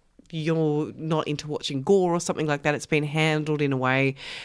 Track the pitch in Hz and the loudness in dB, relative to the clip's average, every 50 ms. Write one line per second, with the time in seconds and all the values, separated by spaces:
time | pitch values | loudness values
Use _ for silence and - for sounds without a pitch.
0 | _ _ _ _ - - - 160 151 160 160 160 160 151 147 151 156 104 - - | _ _ _ _ -18 -12 -8 -4 -2 0 2 2 2 2 2 0 -2 -4 -6 -8
1 | 156 160 165 156 - - 151 143 - 151 147 - - - 143 135 135 196 202 196 | -4 -2 -2 0 0 -2 -4 -6 -6 -6 -6 -6 -6 -4 -6 -2 2 4 4 4
2 | 185 175 170 175 - - 180 - 160 151 143 143 - 151 147 127 - - 160 147 | 4 4 2 0 0 -2 -4 -2 0 0 0 0 0 0 0 -2 -2 0 0 0
3 | 147 147 147 160 156 160 156 151 151 156 151 147 147 139 135 127 127 127 131 135 | 0 0 0 2 2 2 2 0 0 0 0 0 0 0 0 0 0 2 2 2
4 | 135 135 135 - - - - - | 2 2 0 -4 -10 -14 -14 -14